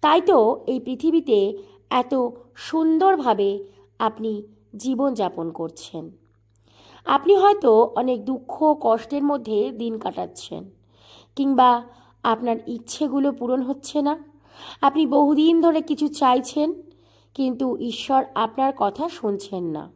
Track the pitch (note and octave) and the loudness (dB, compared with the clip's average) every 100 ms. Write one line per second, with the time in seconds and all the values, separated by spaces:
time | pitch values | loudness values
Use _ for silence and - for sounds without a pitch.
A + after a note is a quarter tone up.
0 | D4+ D#4+ F4+ E4+ A3 B3+ - B3+ - B3+ | 4 4 6 4 4 2 -4 -6 -6 -4
1 | D#4+ E4 C#4+ G#3+ G3 G3+ - - _ B3+ | 0 0 2 2 2 -4 -16 -20 _ -2
2 | B3 C4+ A#3+ A#3+ - - - D#4+ D#4+ D#4+ | 0 0 -2 -6 -20 -20 -6 0 2 4
3 | F#4+ F#4 B3+ G#3+ G3 G3+ G3 _ _ _ | 4 2 0 0 0 -2 -10 _ _ _
4 | A3 A3 A3 G#3+ G#3 _ _ G#3 A#3+ B3 | -4 -4 -6 -6 -10 _ _ -10 -6 -2
5 | C#4 A#3 F#3+ F3 E3 D#3+ E3 D#3+ - E3 | -2 0 -4 -4 -10 -8 -10 -10 -16 -14
6 | D#3+ - _ _ _ _ _ _ _ - | -14 -18 _ _ _ _ _ _ _ -20
7 | - - E4 G4 G4 G#4 C#4+ A3 A#3 - | -2 -2 4 6 6 4 6 6 6 2
8 | B3+ B3 G#3 B3+ - - D#4 D4+ A#3+ A3 | -2 -2 -4 -8 -8 0 2 2 2 0
9 | A3+ C#4+ C#4+ C#4+ A3 G#3+ G#3+ A#3 A#3 A3 | -2 -4 -2 -2 -2 -2 -2 -4 -8 -6
10 | A3 F3+ F3+ - - G3+ F#3+ _ _ _ | -8 -8 -10 -12 -14 -14 -14 _ _ _
11 | _ - _ - C4+ C4 B3+ A#3+ A#3+ - | _ -20 _ -4 -2 4 4 4 -2 -20
12 | _ _ - A3 A#3+ A3+ - A#3 - - | _ _ -2 -2 -2 -4 -4 -12 -12 -6
13 | D4+ C4+ C#4 C#4 A#3+ B3+ B3+ C4+ - D4+ | -2 0 0 -2 -2 -2 -2 -6 -6 -2
14 | C#4+ D4+ - _ _ - - - C#4 C#4+ | -2 -2 -8 _ _ -20 -20 -2 -2 2
15 | D#4 C#4+ D4 D4 D#4 E4 E4 D#4+ D#4+ D4+ | 2 4 4 4 4 4 4 2 -2 -2
16 | D4+ D4 C4+ B3+ C4 - D4+ - - _ | -4 0 2 2 0 -2 -2 -4 -12 _
17 | _ _ _ - C4 A#3+ C4 - A#3+ A3+ | _ _ _ -4 -4 -2 -4 -4 -6 -8
18 | - C4+ C4 - A3+ A3+ C4+ C4+ G#3 G3+ | 0 0 0 -4 -4 0 -2 0 -4 -2
19 | D#4+ E4 G#3+ G3 - F#3+ F3 D3+ D#3 | -8 -6 -4 -4 -6 -8 -6 -8 -12